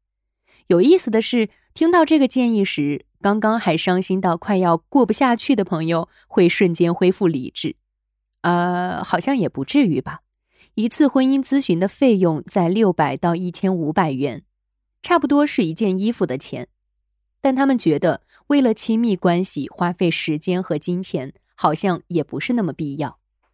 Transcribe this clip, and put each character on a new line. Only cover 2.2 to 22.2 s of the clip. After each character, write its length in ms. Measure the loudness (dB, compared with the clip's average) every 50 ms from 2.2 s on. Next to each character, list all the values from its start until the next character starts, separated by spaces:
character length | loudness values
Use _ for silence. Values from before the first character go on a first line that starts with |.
| 2
建 260 | 2 2 0 0 2 2
议 100 | 2 0
时， 420 | 0 -2 -2 -2 -2 -4 -4 -8 _ _ _
刚 180 | -2 0 0 0
刚 200 | 0 0 0 0
还 160 | 0 0 0
伤 260 | 0 0 0 0 0
心 180 | 0 -2 -2 -2
到 180 | 0 0 -2
快 200 | -2 -2 -2 0
要 200 | 2 2 2 2
过 280 | 0 0 _ 2 2 2
不 60 | 2 2
下 220 | 2 2 0 0
去 200 | 0 0 0 0
的 80 | 0 0
朋 240 | -2 -4 -4 -2
友 220 | -2 -2 -2 -4 -6 _ _ _
会 200 | _ 2 4 4
瞬 260 | 4 4 2 2 2 2
间 200 | 2 2 2 2
恢 180 | 2 2 2
复 160 | 2 2 0
理 240 | 0 0 -2 -6 -10 -10
智。 220 | -8 -8 -8 -8 _ _ _ _ _ _ _ _ _ _ _ _ _
“呃， 600 | -2 0 0 0 0 0 -2 -2 -4 -4 -6 -8 -8
好 160 | -8 -8 -6
像 160 | -4 -2 -2
也 120 | -2 -2 -4
不 160 | -4 -6 -6
至 200 | -2 0 2 2
于 140 | 2 0 -2
吧。 220 | -4 -6 -10 -14 _ _ _ _ _ _ _ _ _ _ _
一 120 | -4 -4
次 200 | -2 0 2 2
婚 180 | 2 2 2 2
姻 180 | 2 0 0 0
咨 160 | 0 -2 -2
询 200 | 0 0 0 0
的 80 | -2
费 300 | -2 -2 2 2 2 4
用 260 | 4 2 2 0 -2 -6
在 240 | -4 -2 0 0 0
六 240 | 2 2 2 2 2
百 240 | 0 -2 -2 -2
到 180 | -2 -2 -2 -2
一 160 | -2 -4 -8
千 240 | -6 -4 -2 -2 -2
五 160 | -2 -2 -4
百 200 | -2 -2 -2 -2
元， 320 | -2 -2 -4 -4 -6 -8 -14 _ _ _ _ _ _ _ _ _ _ _
差 180 | -4 0 0 0
不 80 | 2
多 180 | 2 2 2 2
是 180 | 2 0 0 -2
一 100 | -2 -2
件 240 | -2 -2 -2 0
衣 140 | 0 -2 -2
服 140 | -2 -2 -4
的 120 | -4 -4 -6
钱。” 280 | -10 -10 -12 -12 -12 -14 _ _ _ _ _ _ _ _ _ _ _ _ _ _
但 140 | -2 -2 0
他 120 | 2 2
们 100 | 2 0
觉 220 | 2 2 0 0 2
得 220 | 2 0 0 -2 _ _ _ _ _
为 140 | 0 2 2
了 120 | 4 2 2
亲 260 | 0 -2 -2 0 0
密 160 | 0 0 0
关 280 | 2 2 2 2 2 0
系 260 | -2 -4 -6 -8 -8
花 240 | -6 -4 -4 -2 -2
费 160 | 0 0 0
时 300 | 0 -2 -2 -4 -4 -4
间 220 | -2 -2 -2 -2
和 160 | -2 -2 -4
金 240 | -4 -4 -4 -4 -4
钱， 320 | -6 -6 -6 -8 -8 -10 -14 _ _ _ _ -2
好 120 | 0 0 0
像 280 | 0 -2 -2 -2 -4 -6
也 160 | -6 -4 -4